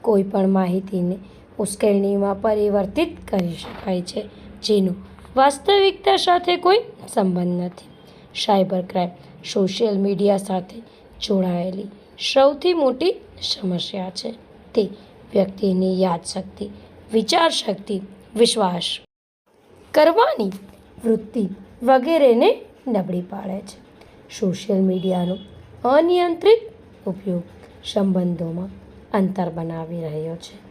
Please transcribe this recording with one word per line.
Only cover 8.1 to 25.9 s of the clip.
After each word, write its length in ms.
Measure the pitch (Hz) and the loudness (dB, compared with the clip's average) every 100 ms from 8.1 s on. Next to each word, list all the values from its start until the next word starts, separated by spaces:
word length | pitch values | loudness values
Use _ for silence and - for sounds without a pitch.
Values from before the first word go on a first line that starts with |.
| - - | -20 -16
સાયબર 480 | - - 202 185 185 | -8 0 2 2 0
ક્રાઇમ 300 | 180 190 175 - - - | -2 -4 -4 -6 -20 -18
સોશિયલ 520 | - 226 190 190 233 202 | -6 -2 0 0 0 0
મીડિયા 480 | 196 196 202 190 196 | 0 0 2 2 0
સાથે 320 | 185 185 - - - - - | -4 -6 -16 -20 -20 -20 -14
જોડાયેલી 680 | - 196 185 175 180 190 202 - - - | -2 0 0 -2 -4 -6 -12 -16 -20 -10
સૌથી 500 | - 269 277 285 349 | -2 4 4 4 0
મોટી 400 | 339 269 262 339 440 - - | 2 0 0 -2 -2 -10 -12
સમસ્યા 680 | - - 190 175 175 202 185 | -8 -6 -4 -4 -6 -8 -8
છે. 180 | 180 - - - - - | -8 -10 -12 -18 -20 -4
તે 120 | - 190 - - - - | -2 -2 -6 -20 -20 -4
વ્યક્તિની 680 | 196 190 190 196 185 185 185 | 0 0 0 0 0 0 2
યાદશક્તિ, 680 | 185 170 - - 190 - 202 - - - - | 0 0 -6 -10 -12 -12 -14 -14 -20 -20 -2
વિચારશક્તિ, 840 | 220 220 339 330 320 - 196 196 196 196 - - | -2 2 2 2 0 -4 -6 -6 -8 -8 -20 -12
વિશ્વાસ 540 | 214 233 233 190 180 - - - _ _ _ _ _ _ - - | 2 2 2 0 -2 -6 -8 -12 _ _ _ _ _ _ -20 -4
કરવાની 580 | - 302 339 539 571 202 196 - - - - | 4 4 6 2 2 -4 -4 -16 -20 -20 -8
વૃત્તિ 460 | 233 220 - 247 190 - - - | -2 -2 -2 -4 -4 -6 -16 -6
વગેરેને 680 | 240 262 254 330 277 233 330 554 - - - | 4 4 4 4 6 6 4 2 -4 -14 -4
નબળી 400 | 214 180 180 180 | -4 -2 -6 -6
પાડે 300 | 196 196 190 | -10 -10 -10
છે. 160 | - - - - - - - | -12 -20 -20 -20 -20 -20 -20
સોશિયલ 520 | - 196 180 - 196 | -4 -4 -4 -2 0
મીડિયાનો 540 | 190 185 185 185 175 190 - - - - | 2 0 -2 -2 -2 -4 -8 -20 -20 -6
અનિયંત્રિત 720 | 247 | 2